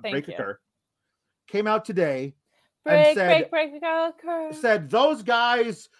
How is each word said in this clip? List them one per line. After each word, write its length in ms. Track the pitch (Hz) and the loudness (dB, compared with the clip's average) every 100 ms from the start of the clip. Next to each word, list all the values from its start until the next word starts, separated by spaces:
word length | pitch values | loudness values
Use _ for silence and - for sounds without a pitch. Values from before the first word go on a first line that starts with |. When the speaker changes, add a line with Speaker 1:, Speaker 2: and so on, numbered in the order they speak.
Speaker 1:
Thank 220 | 113 139 147 | -6 -6 -6
Speaker 2:
Breaker 360 | 90 101 104 | -10 -10 -10
Speaker 1:
you. 920 | _ _ _ _ _ _ _ _ _ | _ _ _ _ _ _ _ _ _
Speaker 2:
came 140 | 202 214 | -4 -2
out 160 | 214 | -2
today 520 | 220 180 156 131 139 - _ _ _ _ 302 | -2 -2 -2 -2 -8 -14 _ _ _ _ 2
Speaker 1:
Break, 220 | 302 302 | 6 6
Speaker 2:
and 80 | 302 | 4
said, 320 | 180 330 - | 4 2 2
Speaker 1:
break, 220 | 330 302 | -4 -4
break, 100 | 294 | -4
break, 400 | 330 330 330 330 | -4 -2 -2 -6
break. 300 | 330 330 311 | -8 -8 -8
Speaker 2:
said, 340 | 311 233 208 143 | -4 0 0 0
"Those 340 | 220 294 247 | 2 2 0
guys 640 | 196 233 240 240 233 180 - | -2 0 2 0 -2 -6 -14